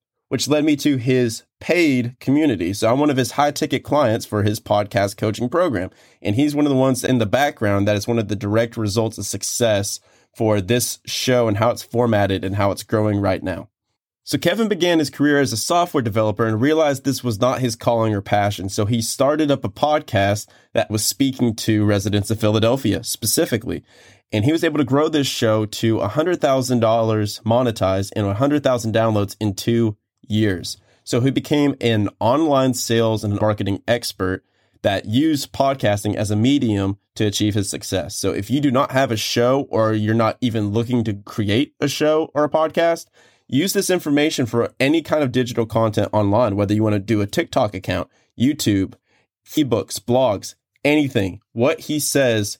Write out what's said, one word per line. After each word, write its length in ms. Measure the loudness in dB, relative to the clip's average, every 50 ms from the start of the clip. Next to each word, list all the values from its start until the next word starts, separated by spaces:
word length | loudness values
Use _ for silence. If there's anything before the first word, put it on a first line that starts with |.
| _ _ _ _ _ -6
which 180 | -4 -4 0 0
led 160 | 0 2 2
me 120 | 2 0
to 200 | 2 2 0 0
his 460 | 0 0 0 2 2 2 0 -2 -6 -14 _ _ _
paid 560 | -2 0 2 4 4 4 4 2 0 -2 -6 _
community. 520 | -2 0 2 2 4 2 2 0 -2 -4 -2
So 180 | 0 0 2
I'm 100 | 2 2
one 100 | 2 2
of 60 | 2
his 160 | 0 -2 -2 0
high 180 | 0 0 0
ticket 320 | 0 -2 -4 -2 -2 -4 -4
clients 420 | -2 0 0 2 2 0 -2 -4
for 200 | -4 -4 -2 0
his 160 | 0 -2 -4
podcast 560 | _ -2 0 0 0 0 -2 -2 -2 -2 -2
coaching 320 | -4 -4 -4 -4 -4 -6 -2
program. 420 | 0 0 0 0 -2 -4 -6 -6 _ _ -20 _ _ _ -4
And 140 | -4 0
he's 180 | 0 0 0 2
one 120 | 0 0
of 40 | 2
the 60 | 2 2
ones 240 | 2 2 2 0 0
in 160 | 0 0 2
the 80 | 0
background 600 | 0 0 0 0 0 -2 -2 -2 0 0 2 2 2
that 80 | 0
is 100 | 0 0
one 140 | -2 -2 -2
of 80 | -2 -2
the 80 | -6
direct 400 | -6 -4 0 0 0 0 0 -2
results 420 | -4 -4 -2 0 0 0 0 -4 -6
of 80 | -10
success 720 | -8 -8 -6 -6 -6 -2 0 0 2 2 0 0 -4 -8 -10 _ _ _ _ _ _ _
for 240 | -2 0 2 2 2
this 400 | 2 0 0 0 0 -2 -6 -10 _
show 420 | -10 -8 -4 0 2 2 2 4 2
and 80 | 2
how 140 | 2 2 0
it's 120 | 0 -2 -6
formatted 600 | -6 -2 0 2 2 2 2 2 2 0 -2 -2
and 100 | -4 -2
how 160 | 0 0 0
it's 140 | 0 -2 -6
growing 340 | -2 0 0 2 2 0 0
right 220 | 0 0 -2 -2 -4
now. 260 | -6 -6 -6 -8 -14 _ _ _ _ _ _ _ _ _ _ _
So 160 | -6 -6 -2
Kevin 300 | 0 0 0 0 0 -2
began 320 | 0 0 2 2 2 2
his 100 | 0 0
career 300 | -2 -2 0 2 4 2
as 120 | 2 0 -2
a 40 |
software 460 | -4 -4 0 0 0 0 0 0 -2 -2
developer 440 | 0 0 0 0 0 0 0 0
and 140 | 0 0 0
realized 420 | 2 2 2 2 2 2 0 -2 -2
this 220 | -4 -4 -2 -2
was 160 | -4 -2 0
not 180 | 0 0 0 0
his 140 | -2 -4 -4
calling 400 | -2 -2 0 0 2 2 0 0
or 60 | -2
passion. 480 | -2 0 0 0 0 0 -2 -4 -8 -8
So 180 | -4 -2 -2
he 160 | 0 0 -2 -2
started 480 | -4 -2 0 2 2 2 2 2 0
up 140 | 0 -2 -2
a 40 | -8
podcast 800 | -4 -2 0 2 2 0 -2 -2 0 0 2 2 0 -2 -4 _ _ _ _ _ -2
that 160 | -2 -2 0
was 140 | -2 -2 -2
speaking 520 | -2 -2 0 0 -2 0 0 0 0 0
to 280 | -2 -2 0 2 2 2
residents 460 | 2 2 0 0 0 0 -2 0 -2
of 80 | -4 0
Philadelphia 640 | 0 0 2 2 2 2 0 2 0 -2 -2 -2 -4
specifically. 800 | -8 -8 -6 -4 -2 0 0 0 0 0 -4 -4 -4 -8 -8 -10 _ _ -20 -20 -20 -20 _ _ -4
And 140 | -2 0 2
he 80 | 2 2
was 100 | 2 0
able 160 | 0 2 0
to 60 | 0
grow 240 | 2 2 2 2 2
this 180 | 2 0 0
show 400 | 0 -2 -2 0 2 2 2 0
to 320 | -2 -4 -2 0 0 0 2
a 80 | 0
hundred 340 | -2 0 0 0 0 0 0
thousand 380 | 0 2 2 2 0 0 0 2
dollars 640 | 2 2 2 2 2 2 0 0 0 -2 -6 -6 -2
monetized 680 | 0 2 2 2 0 0 0 0 0 0 0 -2 -4 -2
and 100 | -2 -2
a 80 | -2 0
hundred 280 | 0 0 2 2 2 2
thousand 320 | 2 0 0 -2 0 0
downloads 400 | 2 2 2 2 0 0 -2 -4 -4
in 140 | -4 -4 -2
two 420 | -2 -2 0 2 2 2 0 -2 _ _ _ _ _ _ -4
years. 480 | 0 0 2 2 0 -2 -6 -12 -14 -14 _ _ _ _ _
So 180 | -2 -2 0
he 120 | 2 2 0
became 420 | 0 -2 0 2 2 2 2 0 0
an 280 | 0 0 2 2 0 -2 -4 -2
online 540 | 0 2 2 2 2 2 2 2 2 2 0
sales 500 | -2 -2 0 0 2 2 2 0 0 -2
and 160 | -2 -2 0
marketing 420 | 0 0 0 0 -2 -4 -4 -4 -2 -2
expert 560 | -2 -2 -2 -8 -8 -4 -4 -4 -4 -6 _ _ _ _ _ _ _ _ -2
that 240 | -2 -2 -2 -4
used 440 | -2 0 2 2 2 0 0 -4 -8 -2
podcasting 640 | 0 0 0 0 0 0 0 0 0 0 -2 -2
as 160 | -2 -2 -2
a 60 | 0
medium 640 | 2 2 4 2 2 2 2 0 2 0 0 -2 -6 _ _ _
to 100 | -2 -2
achieve 280 | -2 0 0 0 0 0
his 140 | 0 -2 -4
success. 460 | -6 -10 -8 -4 -4 -4 -4 -6 -8
So 160 | -4 -4 -4 -2
if 160 | -4 -4 -2
you 120 | -2 0
do 100 | 0 2
not 220 | 2 2 0 0 2
have 180 | 0 0 0
a 60 | 0
show 460 | -4 -4 -2 0 2 2 2 2 0 0 -2
or 220 | 0 0 2 2 2
you're 220 | 0 0 0 2
not 220 | 2 2 0 0 0
even 280 | -2 -2 0 0 -2 0
looking 320 | 0 -2 -2 0 0 0 0
to 100 | -2 -4
create 600 | -6 -10 -12 -6 -4 -2 0 2 0 0 -2 _ -4
a 80 | -4 -4
show 420 | -2 0 2 2 2 2 0 -2 -2
or 120 | -2 -2
a 60 | 0
podcast, 560 | 2 0 0 0 0 0 2 2 0 -2 -6 _ _ _ _ _ _ _ _ -2 -2
use 200 | 0 0 2 0
this 180 | -2 0 0
information 560 | 0 0 0 0 2 2 2 2 0 -2 -2
for 260 | 0 0 -2 -2 -2 _ -2
any 240 | 0 2 2 2 0
kind 220 | 0 0 0 0
of 80 | 0 0
digital 340 | -2 -2 -2 -2 -4 -4
content 420 | -2 0 0 0 2 0 0 -2 0 0
online, 420 | 0 0 2 2 2 2 2 0
whether 180 | 0 0 0 2
you 120 | 0 2
want 80 | 0 0
to 80 | -2
do 200 | -2 -2 -2 0
a 60 | 0
TikTok 480 | -2 -2 -4 -4 -2 0 0 0 0 -2
account, 340 | -8 -6 -4 -4 -4 -4 _ _ _ _ _ _ -2
YouTube, 560 | 0 0 0 0 0 0 2 2 0 -2 -6 _ _ _ _ _ _ _ _ _ _ -6
ebooks, 500 | -2 -2 0 0 0 -2 -2 -4 -10 -12
blogs, 560 | -4 0 2 2 2 2 0 -2 -6 -12 -18 _ _ _ _ _ 0
anything. 560 | 2 2 2 2 2 0 0 -2 -2 -4 -10 _ _ -4
What 280 | 0 0 0 0 -2
he 180 | -4 -6 -4 -4
says 600 | -2 0 0 2 2 2 2 0 -2 -4 -8 _